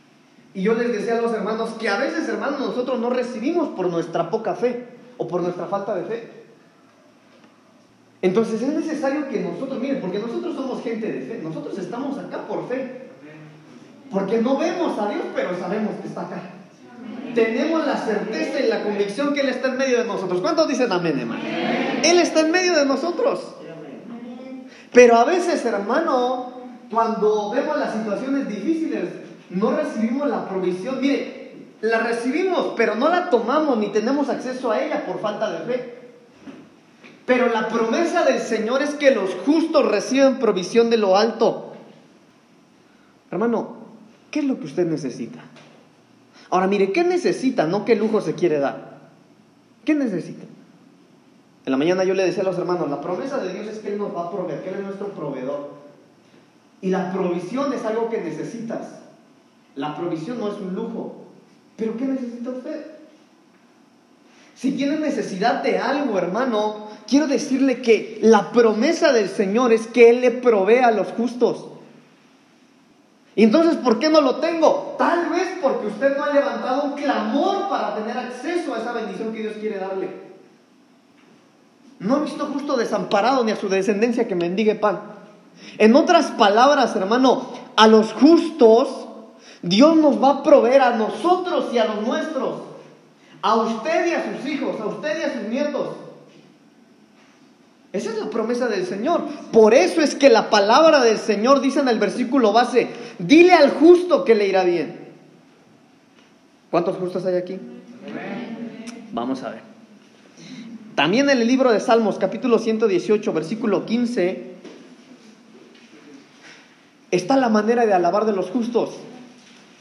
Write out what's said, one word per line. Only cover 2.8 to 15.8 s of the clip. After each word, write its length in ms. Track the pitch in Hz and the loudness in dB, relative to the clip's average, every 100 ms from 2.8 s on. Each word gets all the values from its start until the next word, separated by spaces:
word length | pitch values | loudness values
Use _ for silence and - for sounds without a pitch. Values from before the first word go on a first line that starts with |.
| 247 247 | -4 -2
no 120 | 240 | -2
recibimos 580 | 247 233 220 254 339 294 - | -2 -4 -6 -4 -2 -2 -4
por 140 | 180 | -4
nuestra 400 | 170 160 170 165 | -2 -4 -4 -2
poca 240 | - - | -4 -4
fe 340 | - 247 240 - - - - | -2 -2 -4 -10 -20 -20 -10
o 100 | - | -6
por 140 | 175 | -4
nuestra 240 | 175 175 165 | -4 -4 -6
falta 280 | 196 202 | -6 -4
de 100 | 190 | -6
fe. 280 | 151 226 - - - - _ _ _ _ _ _ _ _ - _ _ _ _ _ _ - | -6 -8 -10 -20 -20 -20 _ _ _ _ _ _ _ _ -20 _ _ _ _ _ _ -4
Entonces 400 | 185 185 220 220 | 0 0 0 -2
es 100 | 262 | -4
necesario 560 | 320 320 254 269 302 262 | -4 -4 -4 -4 -4 -4
que 120 | 208 | -6
nosotros, 380 | 175 170 262 226 | -6 -8 -8 -6
miren, 220 | 269 - | -4 -4
porque 180 | 180 202 | -4 -6
nosotros 380 | 233 339 339 277 | -6 -6 -6 -8
somos 260 | 254 233 | -8 -8
gente 300 | 247 220 208 | -6 -6 -6
de 80 | 131 - | -8 -8
fe, 140 | - | -10
nosotros 340 | 156 156 - 196 | -10 -10 -10 -10
estamos 400 | 175 233 277 - | -10 -8 -8 -8
acá 220 | - - - | -10 -12 -8
por 180 | 175 156 | -8 -6
fe. 400 | 262 254 - - 139 151 156 - - - - - - - | -6 -8 -12 -18 -20 -20 -20 -20 -20 -20 -20 -20 -20 -8
Porque 300 | 196 185 226 | -6 -2 0
no 160 | 233 277 | 0 0
vemos 420 | 330 359 311 226 | -2 -2 -4 -4
a 120 | 208 | -4
Dios, 140 | 349 - | -4 -6
pero 160 | 262 190 175 | -6 -6 -6
sabemos 340 | 185 214 | -4 -4